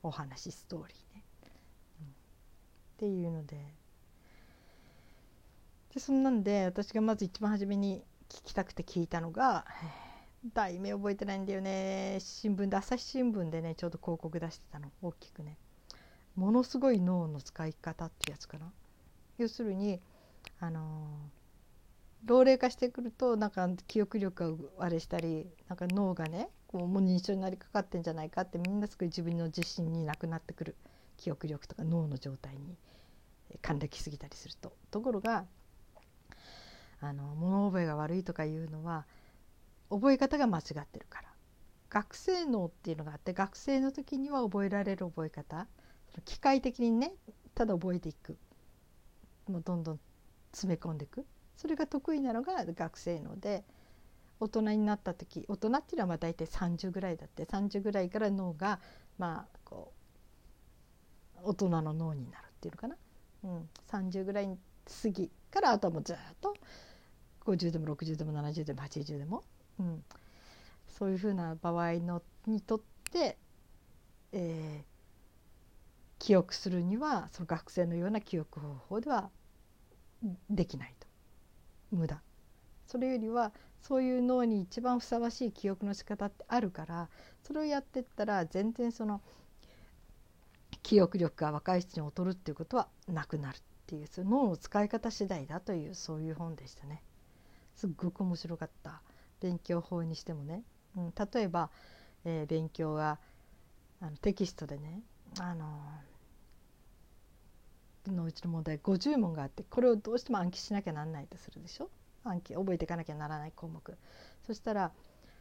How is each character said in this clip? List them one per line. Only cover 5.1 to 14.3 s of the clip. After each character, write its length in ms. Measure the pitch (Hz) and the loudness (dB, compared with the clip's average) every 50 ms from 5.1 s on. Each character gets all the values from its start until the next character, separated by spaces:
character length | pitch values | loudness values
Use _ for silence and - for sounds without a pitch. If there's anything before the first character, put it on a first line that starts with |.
| - - - - - - - - - - - - - - - - | -20 -20 -20 -20 -20 -20 -20 -20 -20 -20 -20 -20 -20 -20 -14 -10
で、 80 | - 269 | -10 -6
そ 140 | - 277 269 | 0 2 4
ん 80 | 269 | 6
な 80 | 269 269 | 6 6
ん 140 | 247 214 190 | 6 4 4
で、 220 | 202 208 202 190 | 4 4 4 4
私 240 | 180 180 208 202 - | 2 2 0 -2 0
が 120 | - 220 | 2 2
ま 140 | 214 226 214 | 4 4 4
ず 100 | 208 202 | 2 0
一 160 | 180 - - | -2 -2 0
番 80 | 214 208 | 0 2
初 160 | 214 196 202 | 2 2 0
め 100 | 196 202 | 0 2
に 280 | 202 202 202 190 - - - - - - - | 2 2 2 0 -2 -6 -14 -20 -20 -20 -20
聞 160 | - - - | -18 -16 -12
き 80 | - - | -4 -2
た 100 | 202 185 | -2 -2
く 80 | - | -2
て 120 | - - 160 | -4 -8 -6
聞 180 | - - 180 | -2 0 0
い 60 | 170 | 0
た 120 | - 175 170 | 0 0 -2
の 120 | 165 165 | -2 -2
が、 340 | 160 220 262 254 202 156 - - - - 165 156 - - - - - - - - - - - | 0 4 4 4 4 2 -2 -6 -10 -10 -10 -10 -12 -12 -16 -18 -18 -20 -20 -20 -16 -14 -10
え 40 | |
ー、 40 | 226 - | -4 0
題 240 | 226 202 185 175 | 0 0 0 0
名 140 | 180 196 202 | -4 -4 -4
覚 180 | 202 202 202 202 | -2 0 0 0
え 60 | 196 | 0
て 100 | 202 208 | 0 -2
な 80 | 202 196 | -2 -2
い 60 | 196 | -2
ん 80 | 190 | -2
だ 60 | 196 196 | -2 -2
よ 80 | 190 | -2
ね。 560 | 190 190 190 190 190 190 190 190 190 196 196 190 | 0 0 0 0 0 0 0 0 -2 -2 -2 -4
新 360 | - - - - - 214 202 | -4 -6 -6 -2 0 2 2
聞 140 | 185 202 196 | 2 2 2
で、 80 | 196 | 2
朝 180 | 196 - - 247 | 2 0 0 -2
日 80 | 240 - | -2 -2
新 280 | - - 262 254 240 | -2 0 2 2 2
聞 180 | 214 196 170 160 | 2 2 0 0
で 140 | 165 165 165 | -2 -2 -2
ね、 100 | 165 160 | -4 -4
ち 100 | - 180 | -4 -4
ょ 40 | |
う 20 | 170 | -4
ど 80 | 165 170 | -4 -4
広 220 | - 180 165 160 | -4 -4 -4 -2
告 180 | - 160 | -4 -4